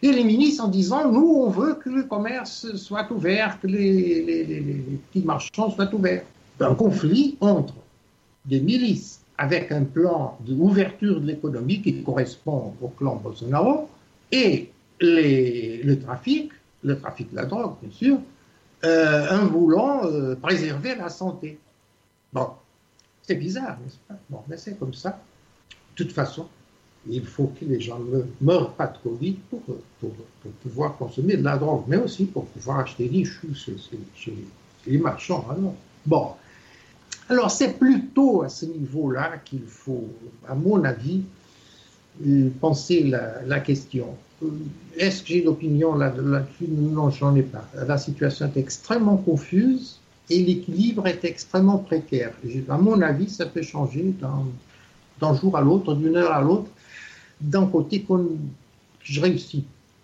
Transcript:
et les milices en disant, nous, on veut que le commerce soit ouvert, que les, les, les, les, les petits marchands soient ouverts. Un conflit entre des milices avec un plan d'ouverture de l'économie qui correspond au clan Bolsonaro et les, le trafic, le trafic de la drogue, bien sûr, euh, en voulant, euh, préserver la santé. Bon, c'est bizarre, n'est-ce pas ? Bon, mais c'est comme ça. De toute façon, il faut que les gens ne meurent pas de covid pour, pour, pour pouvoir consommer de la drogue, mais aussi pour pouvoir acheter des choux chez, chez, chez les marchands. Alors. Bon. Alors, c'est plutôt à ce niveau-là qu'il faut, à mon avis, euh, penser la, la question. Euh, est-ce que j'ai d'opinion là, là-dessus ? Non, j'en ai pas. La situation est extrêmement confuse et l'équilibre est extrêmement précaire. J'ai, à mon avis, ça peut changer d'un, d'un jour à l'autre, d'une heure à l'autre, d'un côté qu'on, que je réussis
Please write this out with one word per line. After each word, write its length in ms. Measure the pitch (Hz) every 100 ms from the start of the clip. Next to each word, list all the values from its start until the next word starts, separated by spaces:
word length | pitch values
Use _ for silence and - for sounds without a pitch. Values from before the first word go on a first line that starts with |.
et 100 | 277
les 120 | 254 226
milices 340 | 220 294 -
en 80 | 220
disant, 420 | 190 180 269 285
nous, 140 | 226 330
on 240 | 294 240
veut 260 | 180 294 285
que 140 | 262
le 140 | 262
commerce 720 | - 202 214 254 226 - 233 196
soit 340 | - 208 214
ouvert, 480 | 226 170 202 214 -
que 60 | 190
les, 560 | 202 196 190 175 165
les, 200 | 170 165
les, 160 | 160 151
les, 0 | 143
les 260 | 139 131 139 -
petits 160 | 190 160
marchands 460 | 147 - - 202
soient 200 | 196 196 214
ouverts. 300 | 185 180 - _ _ -
Un 160 | 135 131
conflit 640 | 220 190 151 226 285 -
entre 320 | 202 175 139 - - _ _ _ _ _ 135
des 140 | 135
milices 640 | 156 247 240 180 - - _ -
avec 340 | 139 170 -
un 120 | 147
plan 540 | 139 156 175 165 127 -
d'ouverture 800 | 117 131 185 196 - - 208 165
de 40 | 143
l'économie 560 | 151 147 120 123 202
qui 220 | - 135
correspond 680 | 131 135 123 - - 143 110 101
au 60 | 123
clan 260 | - 139 107
Bolsonaro 760 | 107 107 117 143 208 302 302 - _ _ _
et 380 | 254 220 139 - _ _ -
les, 800 | 175 165 151 135 127 120 113 113
le 160 | 139 135
trafic, 520 | - 127 - 302 302 - _ _
le 160 | - 139
trafic 320 | - - 117
de 60 | -
la 80 | 123
drogue, 280 | 214 240 -
bien 100 | -
sûr, 280 | - 254 277 - - _ _ _ _
euh, 440 | 165 165 156 151 147 190
en 60 | 190
voulant, 580 | 160 170 170 262 277 180
euh, 300 | 151 131 127
préserver 600 | 147 180 156 143 226 240
la 140 | 170
santé. 480 | - 185 143 151 151 _ _ _ _ _ _ _
Bon, 160 | 127 - - _ _ _ _ _ _
c'est 120 | - 165
bizarre, 420 | 160 226 254 120
n'est-ce 140 | 127 - -
pas ? 80 | 196 -
Bon, 100 | 123 123
mais 100 | 165
c'est 200 | 214 196
comme 160 | 131
ça. 260 | - 190 - - _ _ _ _ - _ -
De 60 |
toute 100 | 170
façon, 340 | - 135 - 165 _ _ _ _ _ -
il 160 | 123 -
faut 260 | - 139 -
que 60 | 156
les 140 | 123
gens 180 | 107 120
ne 220 | 120 131 123 -
meurent 300 | 139 180 -
pas 140 | - 123
de 100 | -
covid 300 | 120 117 165 190 -
pour, 120 | 233 - 117 - _
pour, 120 | 110 104 113 _
pour 100 | 107 -
pouvoir 320 | 127 117 147 -
consommer 380 | - - 165 185
de 60 |
la 140 | 139 143
drogue, 260 | 151 131 113
mais 100 | 180
aussi 280 | 247 - 190
pour 200 | - -
pouvoir 340 | 113 131 139
acheter 300 | 127 - 123
des 160 | 180 165
choux 280 | - 160
chez, 220 | 139 - 98
chez, 220 | - 110 98 -
chez 180 | 113 104 98 - _ _ -
les 100 | 143
marchands. 480 | 160 - - 170 123
Alors. 240 | 160 190 - - _ 151
Bon. 240 | 156 - - - - - - - _ _ - -
Alors, 220 | 247 214
c'est 300 | - 269 -
plutôt 640 | 262 226 - - 277 196
à 60 | 139
ce 160 | - 160
niveau-là 680 | 165 127 143 139 127 160 160
qu'il 200 | - 135 110
faut, 400 | - - 127 110 - - - -
à 60 |
mon 300 | 131 180 208
avis, 380 | 143 107 131 190 190 - _ _ - - _ _ _ - 143
euh, 240 | 139 131 131
penser 420 | 160 151 - 175
la, 380 | 143 127 113 113 127
la 120 | 139
question. 480 | 139 139 - 131 - - - _
Euh, 60 | 160 151 151 - - 165
est-ce 260 | 190 185
que 60 | -
j'ai 120 | 175
d'opinion 540 | 160 147 160 147 160 147
là, 180 | 139 127
là-dessus ? 520 | 139 139 135 - 170
Non, 400 | 156 151 156 147
j'en 260 | 135 143 139
ai 60 |
pas. 260 | 131 - - 139 131
La 100 | 139
situation 480 | 143 143 143 - 147
est 140 | 139
extrêmement 580 | 131 - - 233 208 196
confuse 800 | 180 147 - 180 254 254 - - _ _ -
et 140 | 175
l'équilibre 640 | 180 180 - 170 233 214 185
est 160 | 175 170
extrêmement 540 | - - 185 190 196
précaire. 520 | - 160 - 131 117 - 123
J'ai, 180 | 131 131
à 80 | 143
mon 240 | 202 220
avis, 280 | 160 139 196
ça 180 | - 160
peut 160 | 170
changer 500 | 160 151 131 131 190 -
d'un, 220 | 135 139 131 127 - - _ _ _ -
d'un 140 | 156 139
jour 220 | 190 160
à 40 |
l'autre, 340 | 139 190 185 147
d'une 200 | 160 170
heure 140 | 170
à 100 | 151
l'autre, 260 | 139 208 202 - - - - - - -
d'un 240 | 147 196 185
côté 380 | 165 139 202
qu'on, 160 | 196 185
que 140 | 175 160 143 131 _ _ _ _
je 180 | - 139
réussis 460 | 180 165 - 143 - - _ _